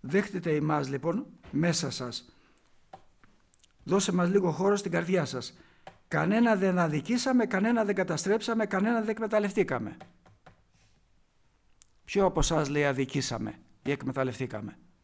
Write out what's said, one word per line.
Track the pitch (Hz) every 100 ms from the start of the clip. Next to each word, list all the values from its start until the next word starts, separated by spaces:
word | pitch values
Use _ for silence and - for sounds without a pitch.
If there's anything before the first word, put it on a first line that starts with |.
«Δέχτητε | 127 180 202 185 170
ημάς, | 151 151 151 135
λοιπόν, | 135 156 196 302 - -
μέσα | - 170 160 143
σας. | - 123 117 - _ _ _ _ _ _ - _ _ _ _ _ _ _ _
Δώσε | - 277 -
μας | 180 175
λίγο | 202 180
χώρο | 143 190 202
στην | 202
καρδιά | 170 170 185 139
σας. | 131 117 - - _ - - _
Κανένα | 156 165 214 233 208
δεν | 190 180
αδικήσαμε, | 165 151 143 240 262 254 226
κανένα | 190 214 240
δεν | 214 196
καταστρέψαμε, | 175 156 190 220 226 226 214
κανένα | 190 208 233
δεν | 220
εκμεταλλευτήκαμε». | 220 220 214 208 208 185 127 104 - - _ - _ - _ _ _ _ _ _ _ _ _ _ _ _ _ - _
Ποιο | - 196 190
από | -
εσάς, | 151 160 143
λέει, | 147 143
αδικήσαμε | 131 135 135 131 117 110 - - _
ή | -
εκμεταλλευτήκαμε; | 139 - 131 131 120 127 110 104 - _ _